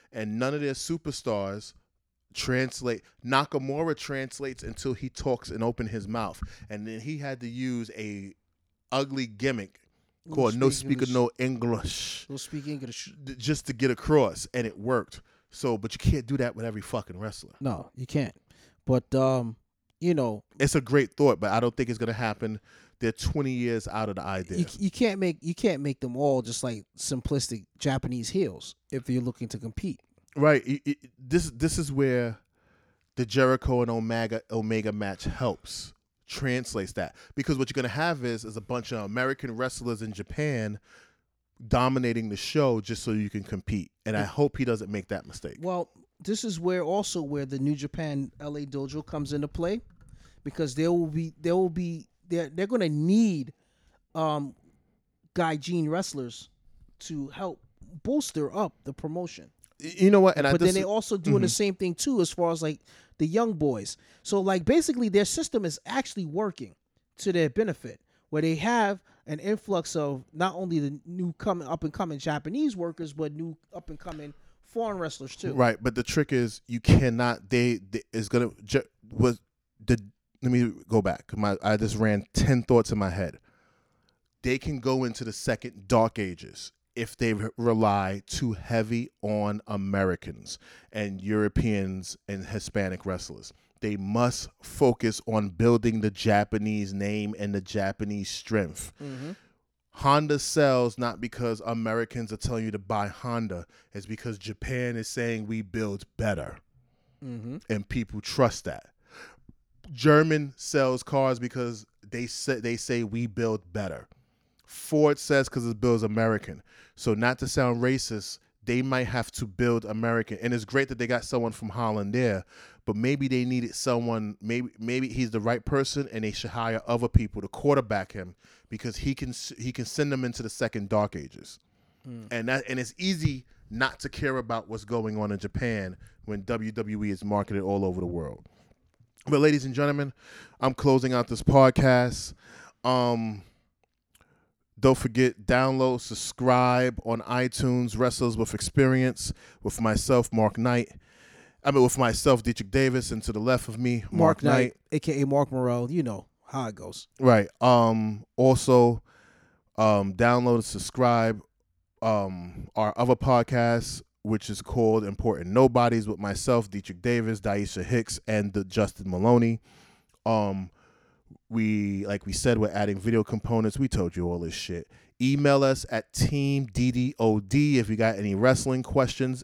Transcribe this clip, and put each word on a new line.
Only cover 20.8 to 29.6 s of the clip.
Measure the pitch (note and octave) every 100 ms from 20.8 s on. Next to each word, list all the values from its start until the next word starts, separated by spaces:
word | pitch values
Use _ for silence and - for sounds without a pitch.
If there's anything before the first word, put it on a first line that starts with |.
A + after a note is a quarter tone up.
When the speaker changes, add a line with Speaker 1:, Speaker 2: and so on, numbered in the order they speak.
Speaker 1:
great | B2 C#3+ A#2+ -
thought, | C#3+ G2
but | G2+
I | A2
don't | A#2+ -
think | B2
it's | A2
gonna | A#2
happen. | A2 A2+ G#2 A2 G#2+ _ - _ -
They're | A2+
twenty | - - D3+ C3+
years | B2 A#2+ A2+ -
out | G#2+ G#2+
of | G2
the |
idea. | F#2+ F#2+ F2+ F#3
Speaker 2:
You, | E3+ -
you | G3
can't | - A#3 G3
make, | F#3 D#3
you | D#3+ E3+
can't | A3 C#3+
make | C#3+ B2+
them | B2 B2
all | C#3+ C3
just, | A2+ A#2
like, | B2+ A2 - -
simplistic | - C3 - C#3 - A2+ - -
Japanese | D3 C3 B2 B2 A2
heels | F#3+ D3 F2+ - - -
if | C3+ B2+
you're | B2+
looking | B2 - A#2
to |
compete. | G#2+